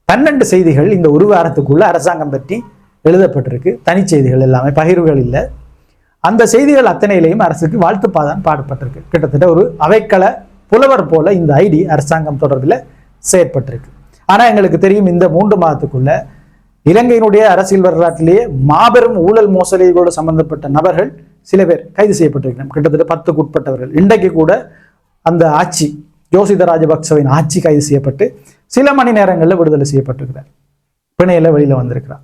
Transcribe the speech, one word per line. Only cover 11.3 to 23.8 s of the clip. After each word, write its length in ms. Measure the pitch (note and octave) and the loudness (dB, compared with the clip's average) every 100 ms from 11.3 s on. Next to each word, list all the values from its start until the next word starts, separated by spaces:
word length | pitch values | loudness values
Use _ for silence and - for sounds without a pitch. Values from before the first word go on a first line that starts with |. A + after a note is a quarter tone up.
இந்த 200 | F#3+ D#3 | 0 0
ஐ 100 | C#3 G3+ | 2 2
டி 120 | D#3 E3+ | 0 0
அரசாங்கம் 540 | D3+ C#3+ D#3+ D3+ C#3 | -2 -2 -4 -4 -4
தொடர்பில் 360 | D3 C3+ C#3 B3+ - _ _ _ | -4 -2 -2 -2 -4 _ _ _
செயற்பட்டிருக்கு. 640 | - F#3 E3+ C#3 C3 A#2+ - - _ _ - | -2 0 0 -2 -8 -12 -18 -20 _ _ 0
ஆனா 160 | G3+ A#3+ | 2 2
எங்களுக்கு 320 | G#3 F#3 D#3+ | 2 0 2
தெரியும் 320 | F#3+ G3+ F#3+ | 2 2 0
இந்த 140 | F3 F3+ | 0 0
மூன்று 280 | D#3+ G#3 G3 | 0 0 0
மாதத்துக்குள்ள 560 | E3 C3+ C#3+ C3 C3+ F#3 - - _ _ _ _ D3 | 0 -2 -6 -4 -2 -4 -6 -20 _ _ _ _ 2
இலங்கையினுடைய 560 | G3 A#3+ A#3 A3 G#3 G#3+ | 2 4 2 2 4 4
அரசியல் 380 | F3+ F#3+ G3 | 2 0 0
வரலாற்றிலேயே 600 | F3+ E3 E3+ D#3 E3 G3 A#3+ C3 | 2 2 -2 0 2 2 0 -2
மாபெரும் 540 | C3+ D#3 F3+ A#3+ A#3 G#3 | 0 2 4 4 2 2
ஊழல் 320 | E3+ A3 G#3 | 2 2 2
மோசடிகளோடு 640 | F#3 F3 F#3+ F3+ F3 F3 | 0 0 2 2 2 0
சம்பந்தப்பட்ட 560 | E3 D#3+ D#3+ D#3+ D3+ C#3+ | -2 -2 -2 -2 -6 -4
நபர்கள் 420 | D3 F3 D#3+ G#3 - - _ - | -2 0 -2 -4 -8 -20 _ -2
சில 120 | F#3+ | 0
பேர் 180 | F3+ E3 - | 2 0 -4
கைது 220 | - G#3 | -2 0
செய்யப்பட்டிருக்கணும். 580 | F#3+ D#3 C#3+ C3 A#2+ C3+ | 2 -2 -2 -6 -8 -8
கிட்டத்தட்ட 320 | D3+ D3+ D3+ - | -4 -2 0 -2
பத்துக்கு 340 | E3 F3 D#3 | -4 -2 -4
உட்பட்டவர்கள். 480 | D3+ D#3 C3+ B2+ | -4 -6 -6 -6